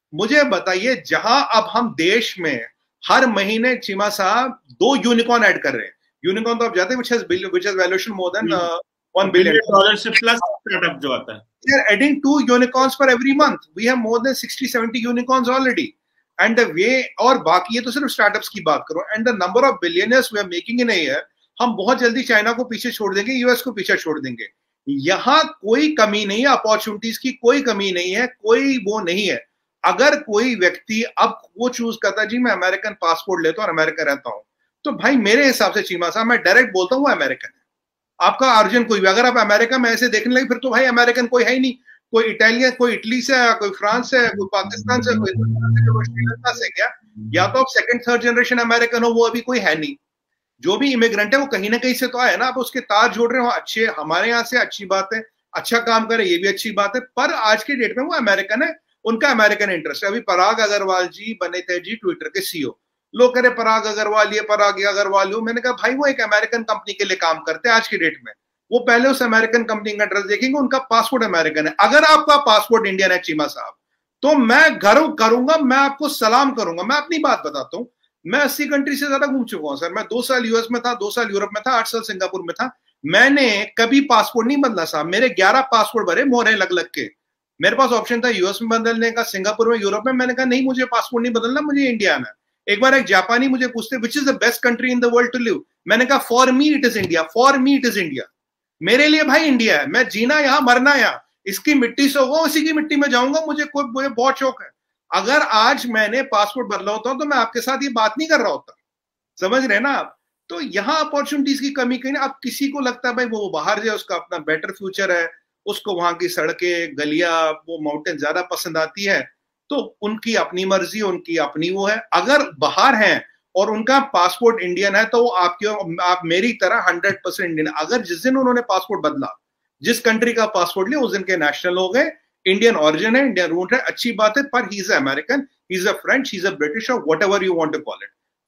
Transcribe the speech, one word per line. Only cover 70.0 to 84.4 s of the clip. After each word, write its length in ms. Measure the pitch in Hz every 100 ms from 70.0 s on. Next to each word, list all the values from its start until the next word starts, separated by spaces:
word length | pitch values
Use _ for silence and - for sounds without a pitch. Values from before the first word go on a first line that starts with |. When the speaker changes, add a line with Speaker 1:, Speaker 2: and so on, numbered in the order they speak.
Speaker 1:
dress 200 | 208 196
देखेंगे, 360 | 196 208 254 285
उनका 180 | 254 262
passport 440 | 262 226 226 262
American 440 | 220 175 156 156 156
है।" 80 | -
अगर 240 | 196 285
आपका 340 | 311 311 302 285
passport 500 | 285 214 - 226 202
Indian 240 | 190 190
है, 80 | 180
चीमा 280 | - 156 143
साहब, 260 | - 107 - _ _ _ _
तो 140 | 269 302
मैं 420 | 226 262 320 220
गर्व 320 | 196 240 311
करूंगा, 480 | - 220 240 254 320
मैं 200 | 269 262
आपको 320 | 277 277 294
सलाम 420 | - 220 240 277
करूंगा। 320 | 233 190 165
मैं 120 | 202 294
अपनी 220 | 294 330
बात 260 | 285 233 151
बताता 320 | 143 127 -
हूँ, 140 | 240 _ _ _ 160
मैं 120 | 247
अस्सी 260 | 277 277 285
country 300 | 285 277 277
से 120 | 285
ज्यादा 200 | 277 285
घूम 180 | 262 233
चुका 240 | 190 151
हूँ 80 | 139
सर। 160 | 170
मैं 100 | 196
दो 180 | 208 233
साल 240 | 247 254 226
यूएस 200 | 226 226
में 100 | 240
था, 120 | 247
दो 180 | 240 208
साल 200 | 226 220
Europe 180 | 196 202
में 100 | 208 214
था, 40 |
आठ 160 | 247 226
साल 140 | 233
Singapore 400 | 220 190 185 185
में 120 | 170
था। 260 | 170 254 - _ _ 143
मैंने 680 | 185 254 285 247 202 208 -
कभी 240 | 233 269
passport 460 | 277 233 202 240